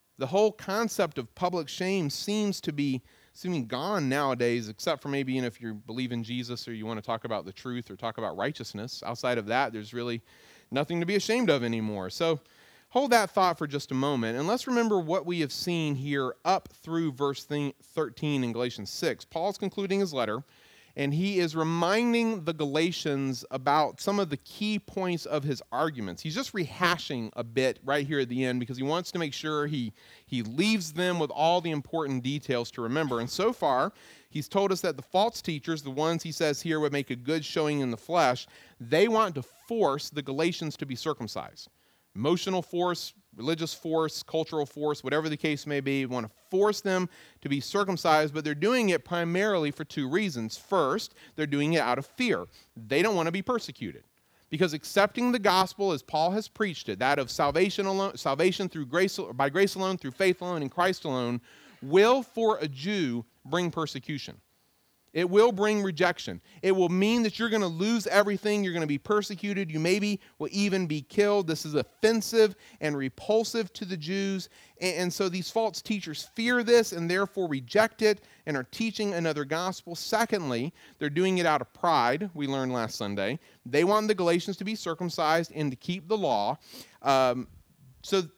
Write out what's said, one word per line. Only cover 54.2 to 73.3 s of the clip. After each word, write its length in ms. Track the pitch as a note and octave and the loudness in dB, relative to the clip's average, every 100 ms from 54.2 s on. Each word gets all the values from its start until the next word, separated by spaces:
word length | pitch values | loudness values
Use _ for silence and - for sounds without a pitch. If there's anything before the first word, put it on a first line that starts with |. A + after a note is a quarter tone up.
| _ _ - | _ _ -8
Because 240 | D#3 F3+ | 0 0
accepting 600 | D3+ - G3+ G3+ - B3 | -2 -2 4 4 4 0
the 80 | B3 | 2
gospel 500 | G3+ F#3 F#3 - G3 | 4 4 4 0 -2
as 140 | D3 | -2
Paul 260 | - D#3 E3 | -2 0 2
has 160 | G3+ G#3+ | 0 -4
preached 420 | - G#3+ D#3 - | -2 -2 -2 -6
it, 120 | G2 | 0
that 180 | B2+ C#3+ | 2 2
of 140 | B2+ | 0
salvation 540 | - C#3+ D3 G3 F#3+ G3 | 0 2 4 2 2 0
alone, 300 | G3 G3 - | 0 -2 -2
salvation 520 | D3+ C3+ F#3 F3+ F#3 | -2 2 2 2 -4
through 180 | D#3+ C3 | -4 -2
grace, 320 | E3 F#3+ - E3+ | 0 0 0 -8
by 160 | B2 C#3 | 0 0
grace 260 | D#3+ G3 | 4 2
alone, 240 | F#3+ F#3+ F#3+ | 2 -2 -2
through 140 | C#3 | -6
faith 280 | - F#3+ F3+ | 0 2 2
alone, 220 | F3+ E3+ | -2 -4
in 60 | C3+ | -4
Christ 360 | - F3+ F#3 | 0 2 2
alone, 360 | D#3+ B2+ A#2+ A#2+ - - - - | -2 -2 0 -2 -6 -20 -20 -14
will 400 | C3+ F3 G#3+ C4+ | 2 6 8 6
for 360 | A#3+ A3+ A3+ G#3+ | 2 0 2 2
a 100 | D#3 | -2
Jew 560 | C3 E3 G#3 C#3+ A#2 A2+ _ | -4 -4 0 0 -2 -6 _
bring 280 | C3 E3+ F3 | -4 -2 0
persecution. 680 | E3 D#3 C#3 - C#3+ - - _ _ _ _ _ _ _ | -2 -4 -6 -8 -8 -10 -16 _ _ _ _ _ _ _
It 180 | D#3 F3 | -2 4
will 220 | G3 A#3 | 6 6
bring 280 | F#3+ G#3+ G#3 | 6 2 2
rejection. 600 | G3 D#3+ F3+ - - F2 _ - | 2 2 2 2 -6 -10 _ -2
It 120 | F#3 | 2
will 160 | F#3 F3+ | 4 4
mean 340 | F#3 G3+ A#3+ | 4 4 4
that 160 | A3 - | 2 0
you're 100 | A3+ | 0
gonna 200 | G#3+ F#3 | 2 0
lose 400 | E3 G#3 A#3 F#3+ | 0 0 2 4
everything. 560 | F#3+ G#3 G3 G#3 G#3 | 4 4 2 0 0
You're 80 | F#3+ | 0
gonna 120 | E3+ | 0
be 140 | D#3 C#3+ | -2 -2
persecuted. 720 | - G#3 G3+ G3 G3+ G3 F3+ | 0 0 0 -6 -4 -4 -4
You 80 | D#3 | 0
maybe 400 | E3 G3+ G#3 G3 - - | 2 2 2 -2 -6 -8
will 80 | D3+ | -4
even 380 | G3 G3+ F#3 F3 | 0 2 2 0
be 140 | D3+ | -4
killed. 440 | C#3 - G#3 G#3 E3+ | -2 2 4 4 2
This 180 | D#3+ | -2
is 120 | D#3+ D3 | -2 -2
offensive 800 | A#2 - A3 A3+ - A3+ G#3+ - - - | -2 0 2 2 2 4 4 4 -18 -6
and 160 | D3+ C#3+ | -2 -2
repulsive 760 | C3+ - - | -4 -6 0